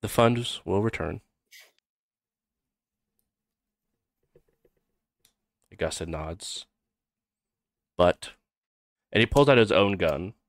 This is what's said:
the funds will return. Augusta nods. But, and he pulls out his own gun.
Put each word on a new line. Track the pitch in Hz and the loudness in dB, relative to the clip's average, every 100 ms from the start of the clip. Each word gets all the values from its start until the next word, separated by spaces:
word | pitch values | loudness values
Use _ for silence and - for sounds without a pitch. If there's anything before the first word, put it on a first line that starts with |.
the | - | -4
funds | - 117 120 120 - - | 2 2 2 -4 -10 -4
will | 95 | -2
return. | 110 - 80 101 _ _ _ - - _ _ _ _ _ _ _ _ _ _ _ _ _ _ _ _ _ _ _ _ _ _ _ _ _ _ _ _ _ _ _ _ _ _ _ _ _ _ _ _ | -2 -4 -8 -8 _ _ _ -20 -20 _ _ _ _ _ _ _ _ _ _ _ _ _ _ _ _ _ _ _ _ _ _ _ _ _ _ _ _ _ _ _ _ _ _ _ _ _ _ _ _
Augusta | - 85 - 85 | -8 -6 -6 -8
nods. | 78 78 82 - - - _ _ _ _ _ _ _ _ _ _ _ _ _ | -8 -10 -12 -12 -14 -16 _ _ _ _ _ _ _ _ _ _ _ _ _
But, | 87 - - - _ _ _ _ _ _ _ | 0 0 -8 -20 _ _ _ _ _ _ _
and | 104 | 0
he | 110 | 0
pulls | - 143 | 4 4
out | 131 | 6
his | 107 | 6
own | 92 101 | 4 2
gun. | 98 85 71 92 - | 0 -2 -2 -6 -14